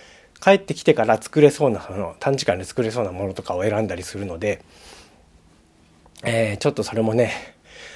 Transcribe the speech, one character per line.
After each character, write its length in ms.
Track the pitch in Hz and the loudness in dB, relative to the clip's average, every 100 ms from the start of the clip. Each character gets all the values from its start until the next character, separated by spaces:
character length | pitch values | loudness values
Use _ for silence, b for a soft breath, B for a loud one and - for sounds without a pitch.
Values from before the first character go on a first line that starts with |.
| B B B - | B B B 0
帰 100 | - | 4
っ 80 | 196 | 4
て 140 | 196 | 4
き 100 | - | 0
て 120 | - 143 | 2 4
か 100 | 113 | 4
ら 160 | 110 | 2
作 200 | - 151 | 2 6
れ 100 | 147 | 6
そ 160 | 143 143 | 6 2
う 20 | |
な、 100 | 101 | 0
そ 120 | - | -4
の、 220 | 95 87 - | -8 -8 -4
短 180 | - 135 | -2 0
時 100 | - | 0
間 100 | 92 | -2
で 60 | |
作 180 | 92 - | -4 -4
れ 80 | 113 | -2
そ 140 | 120 | -2
う 20 | 101 | -4
な 60 | |
も 160 | 92 98 | -4 -6
の 80 | 92 | -6
と 80 | |
か 120 | - 90 | -6 -2
を 60 | 104 | 0
選 180 | 104 | 0
ん 40 | 110 | -2
だ 60 | |
り 80 | 87 | -4
す 160 | 87 - | -10 -10
る 80 | 101 | -10
の 140 | 82 | -6
で、 240 | 104 101 b b b b b b _ _ _ _ _ _ _ _ _ - | -4 -4 b b b b b b _ _ _ _ _ _ _ _ _ -10
え 300 | 123 113 110 | -4 0 0
ー、 40 | 101 | 0
ち 120 | 147 | -2
ょ 0 | |
っ 40 | |
と 80 | 139 | -2
そ 140 | - 113 | -4 -2
れ 80 | |
も 100 | 110 | 0
ね、 420 | 110 113 B B B B B B | 2 0 B B B B B B